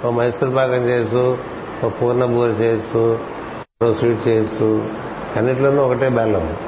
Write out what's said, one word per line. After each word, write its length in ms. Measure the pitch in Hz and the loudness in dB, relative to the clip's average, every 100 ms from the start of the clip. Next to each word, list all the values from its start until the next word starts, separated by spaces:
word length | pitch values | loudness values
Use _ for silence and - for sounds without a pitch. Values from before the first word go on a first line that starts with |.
| 123 | 0
ఓ 40 | |
మైసూర్ 460 | 117 123 120 135 131 | 0 0 0 0 2
పాకం 300 | 131 127 120 | 2 0 2
చేయొచ్చు, 520 | 123 110 123 127 123 - - - - 117 | 0 0 2 2 0 -6 -12 -12 -4 -4
ఓ 40 | |
పూర్ణ 360 | - 120 123 123 | 0 0 2 2
బూరె 260 | 120 120 | 2 2
చేయొచ్చు, 680 | 104 113 113 110 117 113 113 - - - - - _ | 2 2 0 0 2 2 0 -4 -10 -12 -12 -16 _
ఓ 100 | 117 | 0
స్వీట్ 340 | 110 120 110 120 | 2 2 2 2
చేయొచ్చు. 560 | 110 110 - 110 107 107 - - - - 117 | 2 0 0 0 0 -2 -8 -10 -10 -6 -2
అన్నిట్లోనూ 480 | 117 127 139 143 | 0 2 2 4
ఒకటే 260 | 135 123 131 | 2 2 2
బెల్లం. 460 | 117 113 98 82 85 | 2 2 0 -2 -6